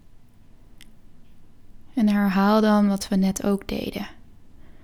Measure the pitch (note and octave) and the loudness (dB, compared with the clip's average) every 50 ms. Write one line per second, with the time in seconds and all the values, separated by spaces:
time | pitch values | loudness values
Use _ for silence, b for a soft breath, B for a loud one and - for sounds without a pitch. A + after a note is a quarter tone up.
0 | - - - - - - - - - - - - - - - - - - - - | -20 -20 -20 -20 -20 -20 -20 -20 -20 -20 -20 -20 -20 -20 -20 -20 -20 -20 -20 -20
1 | - - - - - - - - - - - - - - - - - - - C4+ | -20 -20 -20 -20 -20 -20 -20 -20 -20 -20 -20 -20 -20 -20 -20 -20 -20 -8 -2 0
2 | G#3+ G#3 G3+ G#3 G3+ G3 F#3 G3 G3 G3+ G#3+ A3 G#3+ G#3+ G#3 G#3 G#3 G3+ G3 G3 | 2 2 2 2 2 2 2 2 4 4 4 4 4 4 4 4 4 2 0 -2
3 | - - G3+ G3 F#3+ F#3+ F#3+ - - G3+ G3+ G3 - - - - - - - - | -2 -2 0 0 2 0 0 -2 -2 0 -2 -2 -2 -6 -8 -6 -6 -6 -6 -8
4 | G3+ - - - - - - - - - - b b b b b | -10 -10 -14 -18 -20 -20 -20 -20 -20 -20 -20 b b b b b